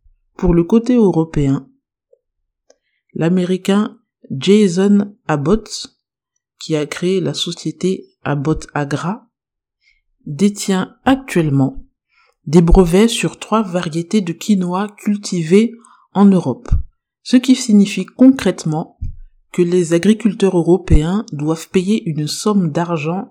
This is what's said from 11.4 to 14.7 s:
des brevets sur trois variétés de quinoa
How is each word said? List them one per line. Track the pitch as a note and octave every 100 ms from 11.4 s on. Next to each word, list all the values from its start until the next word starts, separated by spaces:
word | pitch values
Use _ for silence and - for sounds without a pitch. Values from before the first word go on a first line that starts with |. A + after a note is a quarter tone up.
| D#3 C#3 C3 - - _ _ _ _ _ D3+
des | E3+
brevets | E3+ F3 E3+ F3+ A3+
sur | - E3 -
trois | - A3
variétés | G3 F3+ F3 E3 E3+ G#3+
de | E3+
quinoa | E3 - G3 F3+